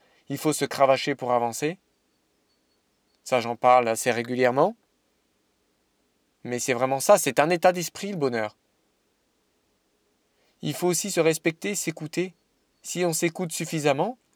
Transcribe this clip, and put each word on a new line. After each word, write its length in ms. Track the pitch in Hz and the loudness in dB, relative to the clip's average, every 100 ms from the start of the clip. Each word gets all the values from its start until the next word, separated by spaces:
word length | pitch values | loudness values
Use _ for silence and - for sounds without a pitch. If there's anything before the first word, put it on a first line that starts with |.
| _ _ - | _ _ -12
Il 60 | 139 | -4
faut 160 | 156 | -2
se 120 | 147 | -2
cravacher 500 | 143 - 135 135 147 | -4 2 4 4 0
pour 160 | 135 123 | -4 -2
avancer. » 480 | 123 117 113 151 185 _ _ _ _ _ _ _ _ _ _ _ _ _ _ | 0 0 -4 -6 -8 _ _ _ _ _ _ _ _ _ _ _ _ _ _
Ça, 180 | - 127 | -2 -2
j'en 140 | 117 | -2
parle 320 | 117 127 127 117 | 2 6 6 4
assez 240 | 113 127 | 0 0
régulièrement. 640 | 113 120 123 127 127 180 233 _ _ _ _ _ _ _ _ _ _ _ _ _ _ _ _ | -2 -2 0 2 4 2 0 _ _ _ _ _ _ _ _ _ _ _ _ _ _ _ _
Mais 160 | 123 123 | -8 -4
c'est 160 | - | -2
vraiment 240 | 120 127 135 | 0 0 0
ça, 200 | - 202 | 4 4
c'est 200 | 143 127 | 4 0
un 120 | 151 | 2
état 200 | 175 185 | 4 2
d'esprit, 400 | 180 165 - 196 | 2 -6 -10 -10
le 60 | 185 | -4
bonheur. 400 | 139 117 107 - _ _ _ _ _ _ _ _ _ _ _ _ _ _ _ _ _ _ _ _ | -2 -2 -4 -10 _ _ _ _ _ _ _ _ _ _ _ _ _ _ _ _ _ _ _ _
Il 140 | 151 | -8
faut 140 | 143 180 | -2 -2
aussi 240 | 170 202 | -2 -2
se 80 | 180 | 0
respecter, 560 | 160 156 170 160 202 202 | 2 2 -2 -4 -6 -6
s'écouter. 580 | - 160 151 - 180 - _ _ _ _ | -6 -8 -8 -6 -8 -10 _ _ _ _
Si 220 | - 170 | -12 -4
on 80 | 175 | -2
s'écoute 400 | 160 170 165 175 | -2 -4 -4 -8
suffisamment, 640 | - 160 160 147 139 196 262 _ | -8 -6 -2 0 0 -2 -6 _